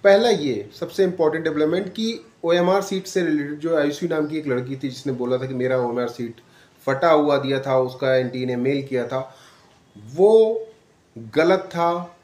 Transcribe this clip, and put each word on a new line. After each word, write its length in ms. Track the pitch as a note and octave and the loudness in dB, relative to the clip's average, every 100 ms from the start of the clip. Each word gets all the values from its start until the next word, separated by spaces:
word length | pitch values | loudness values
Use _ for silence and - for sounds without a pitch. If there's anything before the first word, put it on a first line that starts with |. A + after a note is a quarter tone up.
पहला 260 | G3 G3+ A#3 | 6 6 4
ये 400 | F#3+ C#3+ G#2+ G2+ - | 0 0 -4 -8 -12
सबसे 240 | E3+ - | -10 0
important 400 | F#3 F3 D#3 E3 | 0 2 0 2
development 460 | D#3+ D3+ D#3 F3 F#3+ | -2 0 0 0 -4
कि 300 | G3+ A3 A3+ - _ | -6 -6 -6 -12 _
ओएमआर 380 | E3 F3 F3 G3 | 0 2 4 2
seat 260 | F#3+ F#3+ F#3 | 0 -6 -4
से 140 | F#3+ | -2
related 380 | E3+ D3+ C#3+ D3 | 0 0 -2 -6
जो 180 | D#3+ D#3+ | -2 0
आयुषी 300 | C#3+ C#3+ F3 | 0 -2 -4
नाम 200 | D#3 D3+ | -2 -2
की 100 | D#3 | -4
एक 100 | D3 | -2
लड़की 280 | B2 B2+ C3+ | -4 -4 -8
थी 140 | C#3 | -8
जिसने 240 | B2+ C#3+ | -8 -6
बोला 240 | B2 B2 B2+ | -4 -2 -2
था 100 | C3 | -4
कि 60 | |
मेरा 240 | C3 B2+ B2+ | -4 0 0
ओएमआर 300 | A#2+ A#2+ A#2+ | 0 -2 -4
सीट 280 | A#2 A#2 A2+ _ _ _ _ - | -6 -10 -10 _ _ _ _ -4
फटा 240 | C3+ E3+ | 0 4
हुआ 260 | D3+ D3 C#3 | 4 4 0
दिया 220 | C3 C3+ | 0 -4
था, 180 | C#3 C3 | 0 0
उसका 360 | B2+ B2+ C3+ C3 | 0 -2 0 0
एनटीए 300 | B2 B2+ B2+ | 0 -4 -4
ने 100 | B2 | -2
mail 260 | B2 C#3 | -2 -2
किया 220 | C3 C3 A#2+ | -2 -4 -4
था, 120 | C3+ C3 - - _ _ _ _ G2+ G#2+ C#3+ | -6 -8 -16 -20 _ _ _ _ -20 -16 4
वो 520 | G3+ A3 A3 A3+ - - _ _ _ A2+ A2+ C#3 | 6 8 6 0 -8 -18 _ _ _ -18 -4 2
गलत 340 | E3+ F#3 F#3 | 4 2 0
था 480 | E3+ E3+ F3 F3 - | -2 0 -2 -6 -18